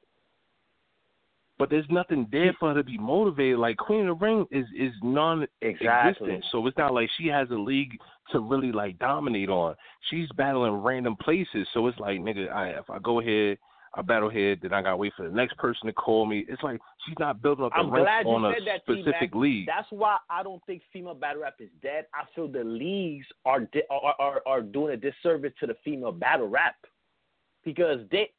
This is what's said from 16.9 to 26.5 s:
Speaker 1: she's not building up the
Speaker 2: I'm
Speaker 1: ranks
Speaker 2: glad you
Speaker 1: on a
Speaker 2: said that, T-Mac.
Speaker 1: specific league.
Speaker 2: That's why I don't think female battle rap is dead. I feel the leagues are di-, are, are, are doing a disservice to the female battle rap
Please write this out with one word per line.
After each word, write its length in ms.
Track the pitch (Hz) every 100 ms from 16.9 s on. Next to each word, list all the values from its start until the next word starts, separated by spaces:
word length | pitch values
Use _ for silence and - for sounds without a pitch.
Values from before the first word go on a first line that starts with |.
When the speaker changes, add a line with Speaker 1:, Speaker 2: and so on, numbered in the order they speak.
| - -
Speaker 1:
she's 80 | 160
not 240 | 147 110
building 220 | 143 139
up 80 | 127
the 60 | 156
Speaker 2:
I'm 100 | 170
Speaker 1:
ranks 140 | 127
Speaker 2:
glad 220 | 196 220 220
you 60 |
Speaker 1:
on 100 | 113
a 80 | 156
Speaker 2:
said 140 | 196 196
that, 180 | 190 -
T-Mac. 200 | 160 165
Speaker 1:
specific 280 | 156 117 107
league. 320 | 139 117 92
Speaker 2:
That's 200 | 170 214
why 280 | 208 208 202 -
I 140 | 170
don't 180 | 190 185 -
think 160 | 180 -
female 220 | 190 180
battle 300 | 151 143 147
rap 100 | 147 -
is 100 | 110 _
dead. 260 | 135 147 156
I 120 | 143 143 -
feel 140 | 160
the 160 | 135 113
leagues 600 | 113 151 196 180 147 139 - 131
are 160 | 135
di-, 220 | 110 143 -
are, 240 | 139 139 147
are, 220 | 139 135 131
are 160 | 135
doing 300 | 110 139 151
a 60 | 127
disservice 560 | 131 - 175 160 135 -
to 60 | 135
the 100 | 113 -
female 260 | 143 120
battle 380 | 85 - 156
rap 260 | 110